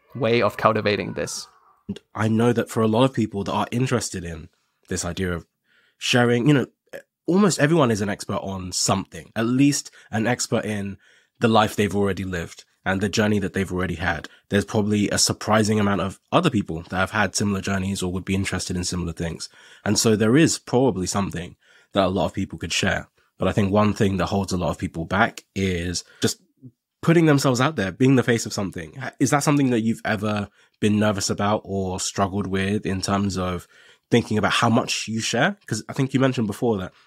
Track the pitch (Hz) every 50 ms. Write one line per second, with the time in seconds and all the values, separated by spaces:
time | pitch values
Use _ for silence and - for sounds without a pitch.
0 | _ _ - 117 127 113 117 120 101 104 - - - 110 110 110 90 104 104 98
1 | 95 113 - - 82 - - - - - _ _ _ _ _ _ _ - 98 -
2 | _ _ - 104 107 110 110 110 117 120 117 113 104 - - 120 110 110 107 113
3 | 131 131 - 120 110 107 - 98 98 87 - 104 101 - - 120 131 127 127 110
4 | 98 - - 95 85 85 82 78 80 - _ _ _ _ _ _ _ - 92 90
5 | - 87 85 95 95 90 87 85 - _ _ _ _ _ _ _ _ _ _ -
6 | - - - 123 120 120 120 120 113 147 147 131 110 - _ _ _ _ - -
7 | - _ _ _ _ - 170 196 214 185 139 - 143 147 165 170 139 117 113 98
8 | 104 101 98 - - - 104 - - 95 95 95 90 90 87 - - - 107 95
9 | 87 - - 85 80 - - 110 117 117 123 127 143 143 143 - - - - -
10 | - _ - 110 113 110 123 - - - 123 113 - 104 107 101 98 101 95 -
11 | _ _ _ _ _ _ _ - - 113 110 107 110 104 - - 104 101 92 101
12 | 101 98 95 92 95 95 92 85 82 - - - - _ _ _ - - 95 98
13 | 101 98 - 113 104 104 107 104 95 90 - 95 98 82 92 90 92 87 87 78
14 | 90 82 85 76 - - - _ _ - 101 101 101 - - 110 101 104 104 104
15 | 101 - - 92 - - 107 - - - 107 110 107 101 110 107 202 202 202 -
16 | - 98 90 - _ _ - 156 180 160 - 101 - - 82 80 87 - 95 90
17 | 95 92 - 107 104 92 - - 110 101 101 95 90 101 98 95 92 98 98 92
18 | 92 90 90 95 85 - 95 95 98 - - 90 - - 92 90 90 - - 90
19 | 87 85 82 - 85 82 85 - - - _ - - - - - - 101 104 -
20 | - 117 110 101 110 107 120 151 165 - - - - - - 123 135 127 90 95
21 | 90 82 - 104 98 87 80 82 85 - - - _ _ _ _ _ _ - 101
22 | 95 90 92 98 80 87 - 107 95 - - - - 85 - - - 95 - -
23 | - - _ _ _ _ _ - - 92 - - 101 95 98 104 107 104 95 -
24 | 113 95 98 92 85 - 98 98 95 - 95 90 87 73 - - 95 85 - 82
25 | 82 - 92 98 113 113 - - - _ - 98 98 95 92 85 85 90 87 -
26 | - _ - - - 110 - - _ _ _ _ 131 123 - _ _ _ _ _
27 | - 165 160 175 165 156 147 139 139 143 123 113 127 151 160 110 95 95 87 -
28 | 127 131 139 123 113 - 117 113 - 110 - - 101 90 - - 78 78 - 139
29 | 127 120 - - 143 117 147 143 139 160 143 143 139 127 123 113 110 113 113 -
30 | - - 107 98 104 107 107 104 101 - _ _ _ _ _ _ - 107 104 104
31 | 107 107 101 98 - - 104 85 104 101 107 107 - 92 98 98 95 92 90 92
32 | - - - - 98 92 92 101 98 95 95 95 95 98 104 107 - - 95 92
33 | 90 - 101 98 101 101 90 92 90 90 90 87 - - _ - - - - _
34 | _ - - 120 110 - 107 107 98 92 - - 120 117 113 127 117 - - -
35 | - - 110 113 110 - - 117 143 190 202 - _ - 113 107 - - - -
36 | 135 131 - 123 135 131 123 131 113 101 101 - 131 120 110 98 90 87 - _
37 | _